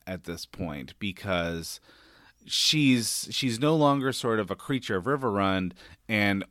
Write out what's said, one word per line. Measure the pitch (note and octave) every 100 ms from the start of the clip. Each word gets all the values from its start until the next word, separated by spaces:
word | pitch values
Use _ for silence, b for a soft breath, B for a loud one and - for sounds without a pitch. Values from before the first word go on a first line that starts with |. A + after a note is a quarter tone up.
| -
at | F#2
this | - E2+ -
point | - F2 D2 C2 -
because | G2+ F#2 G2+ F2+ E2+ E2+ E2 - b b b b b b -
she's, | - - D#3 C#3+ B2 A2 - -
she's | A2 C3+ A2+
no | D3
longer | D#3+ D3 C#3 C3
sort | B2 B2 A2+
of | F#2+
a | F#2+
creature | - C3+ -
of | G2 F2+
Riverrun, | C#3+ C3 G2+ F#2+ F#2+ F2+ - B B -
and | G#2+ G2+ G2 -